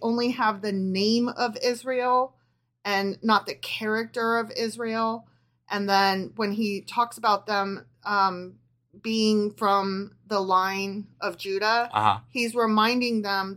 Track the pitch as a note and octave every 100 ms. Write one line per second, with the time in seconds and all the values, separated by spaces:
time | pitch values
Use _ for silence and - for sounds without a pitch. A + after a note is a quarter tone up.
0 | A3+ A#3 A#3+ A#3+ A3 G3+ G#3 G3 F#3+ F#3
1 | G#3 A#3 A#3+ - A#3+ G#3+ B3 A#3+ B3+ B3+
2 | B3 B3+ C4 _ _ _ _ _ G3+ G3
3 | G3 - A3+ G#3 - - - - G#3+ A3
4 | A3+ A#3+ A3+ A#3 A3 - A3+ A3 A#3 A3+
5 | A3+ A3+ - _ _ _ - G3+ G3+ G3
6 | G3 F#3+ F#3 - G#3 G#3 A3 G3 - -
7 | A#3 A#3 A3+ G3+ G#3 G#3 G3 G3 - _
8 | - G3+ F#3+ F3+ F3+ - _ _ _ G3+
9 | A3+ A3+ A3 G#3+ G#3 G#3 G#3 G3 G3 F#3+
10 | G3+ - - G#3 F#3+ F#3 F#3+ G3 G3 G3
11 | G3 - G3+ F3 G3 F#3+ G#3+ A#3 A#3+ G#3+
12 | G#2+ G2 - B3+ A#3 A#3 A3+ G#3+ A3 B3
13 | B3 A3+ G3+ G3 F#3+